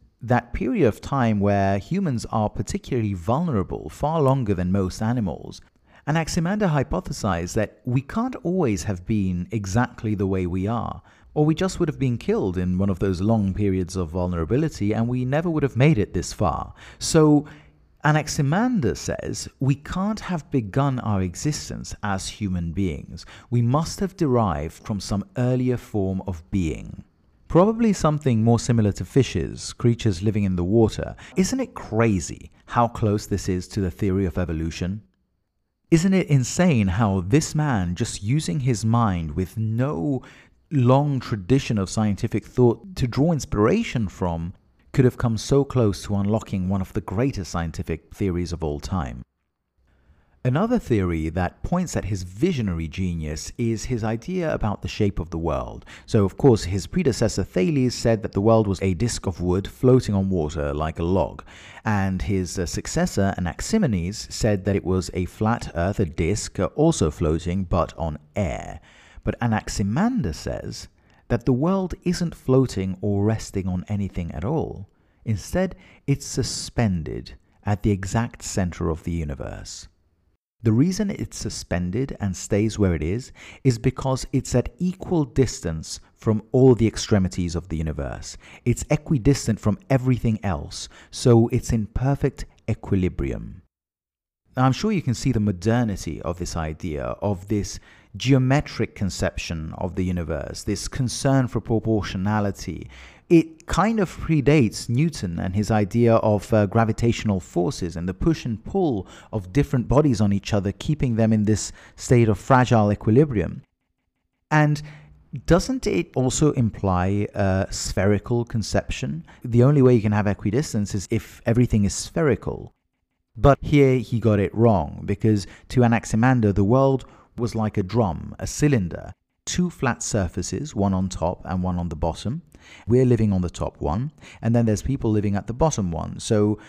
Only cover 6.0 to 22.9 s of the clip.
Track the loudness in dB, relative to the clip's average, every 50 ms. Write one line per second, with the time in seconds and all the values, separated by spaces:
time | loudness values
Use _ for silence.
6 | _ -2 -2 0 -2 -2 -2 -2 0 0 0 0 0 2 2 2 0 0 -2 -4
7 | -4 -6 -6 -4 -2 -2 -2 -2 -4 -2 -2 -2 -2 -2 -4 _ _ -2 -2 -2
8 | -2 -2 -4 -4 -4 -4 -6 -6 -6 -4 -2 0 0 0 0 -2 -2 -4 -6 -6
9 | -4 -2 -2 0 0 0 -2 -2 -4 -4 -6 -6 -4 -2 0 0 0 0 -2 -6
10 | -4 -4 -2 0 0 0 0 0 -2 -2 -2 -2 -2 -2 -2 -4 -4 -6 -8 -12
11 | -14 _ _ _ _ -6 -2 0 2 2 2 0 -2 -2 -2 -2 -2 -2 -2 -2
12 | -2 -2 -2 -2 -2 -2 -2 0 0 -2 -2 -2 -2 0 0 0 0 0 0 0
13 | 0 -2 0 0 2 2 2 2 2 0 0 0 0 0 0 0 -2 -2 -4 -4
14 | -4 -4 -2 -2 -2 -2 -2 -2 -2 0 0 0 0 -2 -2 -4 -2 -2 0 -2
15 | -2 -2 -2 -4 -2 -2 -2 -2 -2 -2 0 0 -2 0 2 4 4 4 4 4
16 | 0 0 -2 -4 -6 -6 -4 -2 0 0 0 -2 -6 -10 -12 -18 -20 -20 -14 -8
17 | -4 2 4 6 8 8 6 6 4 0 -8 -20 -20 _ _ _ _ _ _ _
18 | 0 2 2 2 0 -2 -2 -2 0 2 2 2 2 0 0 0 0 0 -2 -2
19 | -4 -6 -6 -6 -6 -8 -8 -8 -10 -12 -8 _ 0 0 0 0 -4 -6 -4 -4
20 | -2 -2 -4 -4 -6 -6 -6 -6 -4 -2 -2 -2 -2 -2 -2 0 0 0 0 -2
21 | -2 0 0 0 0 -2 -4 -4 -4 -4 -4 -4 -8 -10 -10 -10 -10 -12 -12 -8
22 | -6 -4 -4 -4 -6 -8 -8 -6 -4 -4 -2 -2 -4 -4 -2 -2 -2 -2